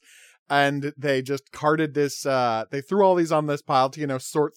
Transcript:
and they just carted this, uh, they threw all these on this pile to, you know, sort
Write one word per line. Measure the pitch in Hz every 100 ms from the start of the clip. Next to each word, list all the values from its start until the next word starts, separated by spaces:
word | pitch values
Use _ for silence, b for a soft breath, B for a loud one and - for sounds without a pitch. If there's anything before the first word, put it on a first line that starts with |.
| b b b b -
and | 143 143 143 139 143
they | 143 135
just | 127 139 -
carted | - 151 156 156 139
this, | 143 - 143
uh, | 131 123 113 110
they | 139
threw | 135 196
all | 190 180
these | 165
on | 156 151
this | 147
pile | - 135 135
to, | 151
you | 147
know, | 131
sort | - 156 147